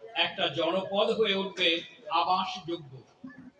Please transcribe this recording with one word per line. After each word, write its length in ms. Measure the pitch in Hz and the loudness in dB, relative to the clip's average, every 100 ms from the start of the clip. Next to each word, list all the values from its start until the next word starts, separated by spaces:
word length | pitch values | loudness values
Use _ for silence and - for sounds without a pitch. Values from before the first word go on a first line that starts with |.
| - 170 170 | -8 -2 0
একটা 200 | 196 170 143 | 0 -2 0
জনপদ 480 | 165 190 - 196 226 208 | 0 0 0 2 2 4
হয়ে 200 | 214 196 | 2 2
উঠবে 280 | 190 185 175 165 - - - - | -2 0 2 2 -4 -14 -2 0
আবাসযোগ্য। 720 | 170 185 - - 156 170 139 131 - _ 262 - - | 4 2 2 -4 -6 -8 -8 -18 -20 _ -18 -18 -20